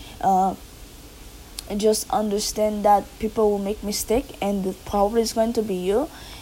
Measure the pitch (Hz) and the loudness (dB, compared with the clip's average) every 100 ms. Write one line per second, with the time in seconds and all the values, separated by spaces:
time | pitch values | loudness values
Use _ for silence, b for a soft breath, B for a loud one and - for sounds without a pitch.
0 | B B 190 185 190 - - - - - | B B 2 4 2 -2 -12 -18 -18 -18
1 | - - - - - - - 208 214 214 | -20 -18 -20 -20 -16 -14 -6 2 2 2
2 | - 208 214 202 208 220 214 208 208 202 | 0 0 0 0 -2 0 0 2 4 4
3 | - - 220 226 208 202 196 214 202 202 | 4 -6 -4 2 2 2 -2 -4 -4 -4
4 | - 226 - - 202 202 185 185 - 202 | 0 0 0 -4 -2 0 -2 -6 -2 2
5 | 202 233 220 233 226 233 220 185 180 214 | 2 4 0 2 0 0 0 -2 2 0
6 | 320 B B B | 0 B B B